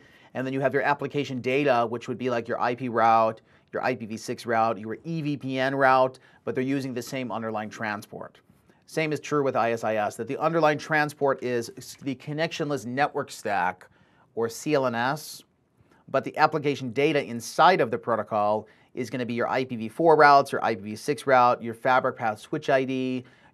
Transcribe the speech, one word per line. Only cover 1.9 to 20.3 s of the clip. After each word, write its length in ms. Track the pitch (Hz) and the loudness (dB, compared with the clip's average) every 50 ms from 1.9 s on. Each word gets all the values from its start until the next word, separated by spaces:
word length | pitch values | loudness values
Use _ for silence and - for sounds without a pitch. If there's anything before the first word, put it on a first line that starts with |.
| 117 117 - - | -4 -8 -8 -10
would 100 | 123 107 | -10 -6
be 100 | 123 127 | -4 -2
like 180 | 120 120 110 | -2 -2 -4
your 140 | 117 113 - | -4 -4 -2
I 140 | 101 123 123 | -2 -2 -2
P 160 | 123 131 123 | -4 -6 -4
route, 500 | 110 113 113 113 113 113 113 110 110 - _ _ _ _ _ _ - | 0 2 4 6 6 6 4 2 0 -4 _ _ _ _ _ _ -8
your 100 | - - | -4 -2
I 120 | 127 131 | -2 -4
P 100 | 120 117 | -4 -6
v 140 | 101 113 110 | -10 -10 -10
six 260 | - - 120 - - | -8 -8 -10 -8 -4
route, 340 | 117 117 113 113 113 113 95 | -2 0 2 2 0 0 -4
your 200 | 107 110 110 - - | -8 -10 -12 -10 -8
E 200 | 165 165 160 143 | -8 -6 -4 -4
V 160 | 147 147 123 | -4 -6 -4
P 200 | 131 135 131 131 | -6 -6 -2 -2
N 160 | 131 135 139 | 0 0 2
route, 440 | 139 139 131 131 131 131 131 131 - _ _ _ _ _ | 4 4 6 6 6 4 2 0 -6 _ _ _ _ _
but 100 | - - | -4 -4
they're 80 | 131 127 | -2 -2
using 300 | 131 139 139 127 135 120 | -2 -2 -2 -4 -4 -6
the 80 | 123 | -8
same 320 | 117 - 143 131 127 117 98 | -8 -6 -8 -8 -6 -6 -6
underlying 380 | 113 113 113 110 107 110 104 | -6 -6 -6 -6 -6 -8 -8
transport. 680 | 101 - 117 107 104 104 - - - - - - - _ _ _ _ _ _ _ _ _ _ | -10 -8 -6 -6 -6 -6 -8 -14 -16 -16 -16 -16 -18 _ _ _ _ _ _ _ _ _ _
Same 300 | - - 156 160 156 151 | -8 -4 -4 -2 -2 -2
is 60 | 143 | -6
true 220 | - - 147 147 139 | -4 -2 -2 0 0
with 140 | 131 127 | 2 0
I 160 | 117 113 117 117 | 2 0 0 0
S 100 | 113 117 | -2 -2
I 140 | 110 110 | -2 -2
S, 200 | 107 104 98 - | 0 -2 -2 -4
that 120 | - 113 120 | -6 -8 -8
the 80 | 139 | -6
underlying 400 | - 147 160 165 165 156 151 151 | -2 -2 0 2 2 2 2 2
transport 680 | 135 - - 160 151 151 143 - - 143 139 131 131 120 | 0 -2 -2 0 0 0 0 -2 -2 0 0 0 0 -2
is 300 | 123 123 120 117 - - - | -2 -2 -2 -4 -6 -10 -16
s-, 180 | - - - - - | -18 -18 -18 -12 -10
the 140 | 139 131 | -8 -8
connectionless 680 | 123 - 151 147 151 165 160 - - 156 147 147 131 107 | -8 -10 -10 -6 -4 -4 -4 -4 -6 -4 -4 -4 -6 -6
network 460 | 120 123 135 147 147 - 147 127 - | -6 0 0 0 0 0 -4 -6 -6
stack, 580 | - - - 107 101 92 87 92 92 - - - _ _ _ _ _ _ _ _ _ | -10 -10 -6 -2 -2 0 0 0 -2 -4 -12 -20 _ _ _ _ _ _ _ _ _
or 160 | 113 113 113 | -4 -4 -4
C 240 | 117 - - 156 151 | -4 -6 -2 0 0
L 100 | 135 131 | 2 2
N 100 | 123 117 | 0 0
S, 480 | 117 120 131 143 151 - - - - - _ _ _ _ _ _ _ _ _ _ _ _ | 0 -2 -2 -2 -4 -8 -14 -16 -18 -20 _ _ _ _ _ _ _ _ _ _ _ _
but 180 | - - 135 127 | -4 -2 -2 -2
the 120 | 139 - | -2 2
application 560 | - 151 151 156 156 131 147 139 - 131 123 104 | 4 4 4 4 0 -2 -2 -2 -2 -6 -6 -2
data 320 | 135 143 160 151 143 110 | 0 0 2 2 0 -2
inside 560 | 92 120 117 110 - - - 160 175 196 180 | -2 -8 -10 -10 -6 2 4 6 6 6 4
of 100 | 139 117 | 2 0
the 60 | 123 | -2
protocol 720 | 113 - 123 113 107 104 - 117 104 104 104 107 110 107 - _ _ _ _ _ | -4 -2 -2 -2 -2 -2 -2 -2 0 2 2 0 -2 -4 -8 _ _ _ _ _
is 160 | - 127 113 | -10 -8 -6
gonna 160 | - 127 123 | -6 -6 -6
be 80 | 113 120 | -4 -2
your 160 | 117 113 - | -2 -2 0
I 160 | 104 131 131 | 0 -2 -2
P 120 | 127 123 | -4 -6
v 120 | 110 113 110 | -8 -8 -8
four 280 | - - 165 170 156 | -4 2 6 6 8
routes, 360 | 151 147 143 | 10 10 10